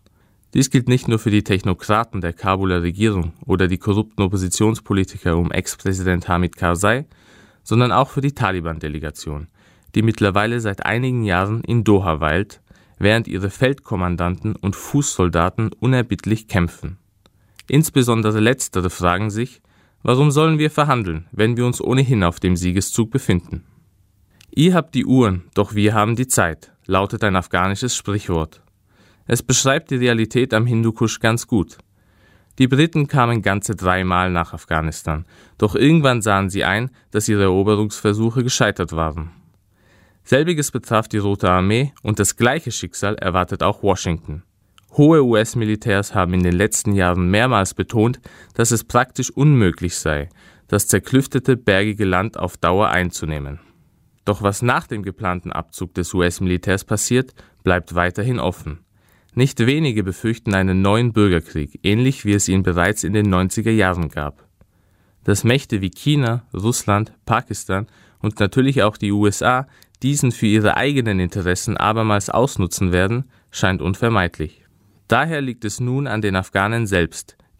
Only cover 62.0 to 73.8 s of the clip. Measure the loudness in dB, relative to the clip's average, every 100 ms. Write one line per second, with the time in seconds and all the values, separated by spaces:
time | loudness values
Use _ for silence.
62 | 2 0 0 0 2 2 2 2 0 0
63 | -2 0 2 2 0 -2 0 2 2 0
64 | -4 -4 -8 -10 _ _ _ _ _ _
65 | _ _ -2 0 2 0 -2 -4 -4 -4
66 | -2 0 0 -4 -6 -4 -4 -2 0 0
67 | -2 -8 -2 -2 -2 -10 -4 -4 -6 _
68 | _ _ -6 -2 0 2 0 2 0 0
69 | -2 2 2 2 0 0 -4 _ _ _
70 | -4 0 0 0 2 2 2 2 0 0
71 | 0 0 -2 -2 -2 -2 -4 -2 0 0
72 | 0 0 0 0 0 0 -4 -2 0 2
73 | 2 -2 -6 _ _ -4 -2 0